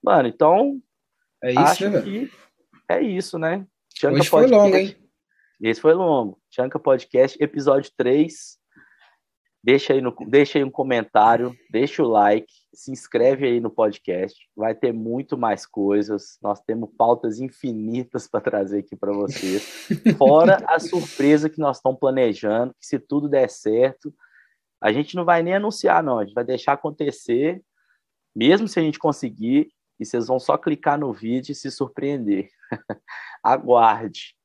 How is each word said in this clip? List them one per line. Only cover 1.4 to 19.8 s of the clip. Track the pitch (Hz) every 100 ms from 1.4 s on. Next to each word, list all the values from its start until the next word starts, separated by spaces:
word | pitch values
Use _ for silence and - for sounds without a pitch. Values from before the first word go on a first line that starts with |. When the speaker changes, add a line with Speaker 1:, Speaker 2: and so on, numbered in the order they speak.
Speaker 2:
É | 127
isso, | 127
Speaker 1:
acho | 143 - 196
Speaker 2:
né, | 202
velho? |
Speaker 1:
que | - 202 269 _ _ _ _ _ _
é | 175
isso, | 247 180 170 170
né? | 160 185 190 _ _
Tchanka | - 143 143
Speaker 2:
Hoje | 147
foi | 156
Speaker 1:
Podcast. | 254 226 202
Speaker 2:
longo, | 185
hein? | 196 - _ _ _ _ _ _
Speaker 1:
Esse | 113 110
foi | 156
longo. | 170 180 143 107 98 _
Tchanka | - 127 151
Podcast, | 147 131 - 127 135 -
episódio | 151 143 139 139 139 _
três. | 123 139 160 - - _ _ _ _ _ _ _ _ _ _ _
Deixa | 113 135 -
aí | 135
no, | 127 120 107
deixa | 131 143 151
aí |
um | 135
comentário, | - 135 123 107 110 110 117 123 127 _
deixa | 110 139 -
o | 135
like, | 110 104 107 110 _ _
se | _ -
inscreve | 131 - 120 123 135 139
aí | 120
no | 113
podcast. | - 110 101 - 90 95 _ _ -
Vai | 110 110
ter | 127
muito | 113 110 120 139 139
mais | 117 101 -
coisas. | - 98 101 104 104 - _
Nós | 104 104
temos | - 113 107 _
pautas | 113 120 117 110
infinitas | 131 _ 131 113 107 117 123 127 -
pra | 107
trazer | - 107 98 104
aqui | 101 98
pra | 98
vocês. | 101 101 - 95 98 - -